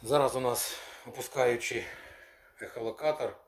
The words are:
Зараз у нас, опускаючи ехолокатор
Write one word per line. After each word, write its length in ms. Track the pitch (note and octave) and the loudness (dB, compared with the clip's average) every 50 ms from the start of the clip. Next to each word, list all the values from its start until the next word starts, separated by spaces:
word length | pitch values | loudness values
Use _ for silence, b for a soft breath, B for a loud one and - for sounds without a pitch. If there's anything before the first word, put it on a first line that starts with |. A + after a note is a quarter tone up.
Зараз 340 | A2+ A2+ C#3 D3 C#3 C3 A#2+ | 0 4 4 6 6 6 2
у 40 | C3 | 2
нас, 360 | C3 B2 A#2+ A2+ - - B B B B B B B | 2 2 2 2 -2 -4 B B B B B B B
опускаючи 760 | A#2+ A2+ - B2+ - - C#3+ B2+ B2 A#2+ A#2 - - B2+ A#2 - B B B B B B B B B B B B B B - | -14 -10 -10 -10 -6 2 4 4 4 4 2 0 -2 -2 -4 -4 B B B B B B B B B B B B B B -14
ехолокатор 760 | A2 G2+ - B2 A2+ A2+ - - D3+ D3+ D3+ D3+ C3 G#2 - - - | -14 -12 -8 -6 -6 -6 -4 0 2 2 2 2 -2 -4 -4 -8 -20